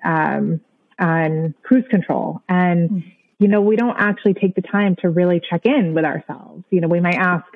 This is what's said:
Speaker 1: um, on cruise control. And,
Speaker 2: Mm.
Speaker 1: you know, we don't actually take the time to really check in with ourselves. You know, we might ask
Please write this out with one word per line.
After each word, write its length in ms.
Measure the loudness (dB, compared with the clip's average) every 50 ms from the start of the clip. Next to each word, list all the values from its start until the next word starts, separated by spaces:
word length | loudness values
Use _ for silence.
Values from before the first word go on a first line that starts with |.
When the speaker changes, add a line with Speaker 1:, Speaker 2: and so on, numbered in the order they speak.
| -4
Speaker 1:
um, 560 | -2 0 0 0 0 -2 -2 -2 -2 -4 -6 -8 _ _ _ _ _ _ -2
on 540 | -2 0 0 0 0 0 -2 -2 -4 -4 -6 _ -2
cruise 220 | 2 2 2 2 2
control. 520 | 0 -2 0 -2 -2 -4 -4 -6 -8 -8 -6 -2
And, 400 | 0 2 2 2 2 2 0 0
Speaker 2:
Mm. 140 | -2 -4 -6 -8 -14 _ _ _ _ 0
Speaker 1:
you 80 | 2 2
know, 140 | 4 4
we 140 | 2 2 2 2
don't 180 | 0 0 0 0
actually 360 | 0 0 0 0 0 0 0
take 220 | 0 0 -2 -2
the 60 | -2
time 340 | -4 -2 -2 0 0 0 0 0
to 120 | 0 0
really 300 | 0 2 2 2 2 0
check 260 | -2 -4 -4 -2 0
in 280 | 0 2 2 0 0 0
with 100 | 0 -2
ourselves. 580 | -2 -2 -6 -10 -12 -16 -16 -18 -20 -20 -20 -6 -2
You 100 | -2 0
know, 60 | 2 2
we 100 | 0 0
might 160 | 0 0 0
ask 300 | 0 0 0 0 -2 -4 -8 -6